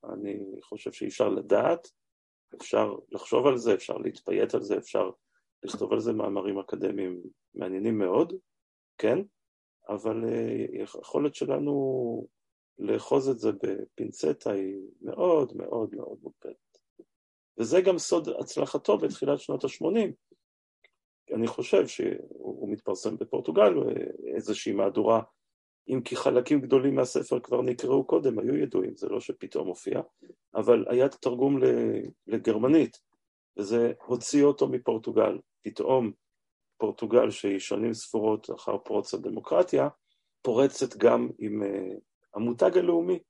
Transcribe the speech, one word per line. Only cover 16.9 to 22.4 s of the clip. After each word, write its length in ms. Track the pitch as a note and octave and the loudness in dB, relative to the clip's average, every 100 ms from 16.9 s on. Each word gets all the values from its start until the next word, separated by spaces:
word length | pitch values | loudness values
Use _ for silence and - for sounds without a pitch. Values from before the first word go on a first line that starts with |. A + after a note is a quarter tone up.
| _ - _ _ _ _ - | _ -20 _ _ _ _ -6
וזה 220 | A2+ E3 | 2 4
גם 160 | F#3+ F3 | 4 2
סוד 320 | - E3+ D#3 | 2 0 0
הצלחתו 680 | - - - - D3 - G#3+ | -6 -6 -4 -2 -2 2 2
בתחילת 420 | - - C3+ C#3+ | 2 -2 -2 -2
שנות 240 | - C#3 | -2 -4
השמונים. 500 | C3+ - D#3+ A3 G#3 - _ _ _ _ _ _ _ _ _ _ _ | -4 -4 0 0 0 -4 _ _ _ _ _ _ _ _ _ _ _
אני 140 | A2 A2+ | -2 -2
חושב 400 | - B2 - - | -2 2 2 2
שהוא, 320 | - - F#2 - | -2 -4 -4 -10
הוא 420 | - | -14